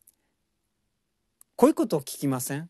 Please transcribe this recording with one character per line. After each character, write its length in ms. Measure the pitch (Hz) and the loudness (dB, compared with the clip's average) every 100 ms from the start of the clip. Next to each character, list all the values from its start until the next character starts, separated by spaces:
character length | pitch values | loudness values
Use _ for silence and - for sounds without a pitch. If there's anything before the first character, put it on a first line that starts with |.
| _ _ _ _ _ _ _ _ _ _ _ _ _ _ - - | _ _ _ _ _ _ _ _ _ _ _ _ _ _ -14 4
こ 100 | 262 | 4
う 20 | |
い 20 | |
う 20 | 320 | 4
こ 120 | 277 | 0
と 100 | 156 | -2
を 20 | |
聞 180 | 135 - | -4 -6
き 100 | 143 | -4
ま 100 | 131 | -4
せ 160 | - 139 | -4 -8
ん？ 140 | 170 | -10